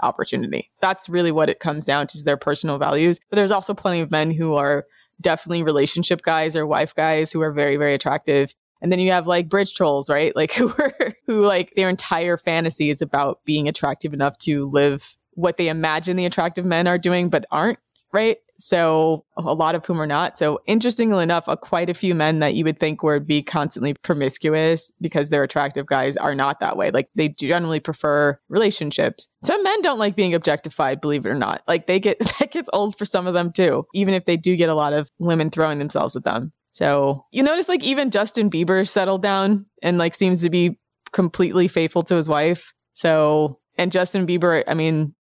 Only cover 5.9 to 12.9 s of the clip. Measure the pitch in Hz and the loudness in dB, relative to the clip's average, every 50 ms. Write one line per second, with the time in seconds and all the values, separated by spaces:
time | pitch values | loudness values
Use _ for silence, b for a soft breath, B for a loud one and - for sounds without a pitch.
5.9 | - 170 175 - 180 165 - 170 160 160 156 160 151 160 151 151 147 - 151 - | 0 -4 0 0 -2 -2 0 0 0 0 0 0 -2 -2 -2 0 0 0 0 -2
6.9 | - - 156 160 156 156 160 - - 160 156 156 147 147 143 143 139 147 147 147 | -2 -2 0 2 2 0 0 -2 -2 -2 -2 -2 0 0 0 0 2 2 2 0
7.9 | 143 135 - 143 139 151 - 160 143 139 139 - - _ _ _ _ - - 175 | 0 0 0 -2 -2 -2 0 2 2 2 2 0 -4 _ _ _ _ -6 -2 0
8.9 | 185 180 185 185 180 180 160 175 175 175 175 156 196 202 196 190 - - 185 151 | 0 2 2 2 2 2 2 2 0 0 0 0 0 0 0 0 0 0 2 2
9.9 | 143 139 139 - 147 147 160 - - - 156 - - - 247 208 - - 294 269 | 2 0 0 0 0 2 2 0 2 0 -2 0 0 0 0 0 0 0 -2 -2
10.9 | - - - 240 - _ - - 220 214 202 208 190 180 180 - - 196 190 185 | 0 -2 -4 -4 -4 _ -6 -2 2 4 4 4 4 2 -2 -2 0 0 0 0
11.9 | 185 - - - 180 165 170 175 170 165 - 175 160 165 165 160 - - 151 147 | 0 -2 -2 -4 -2 -2 0 0 -2 -2 0 -2 0 0 0 -2 -2 0 0 0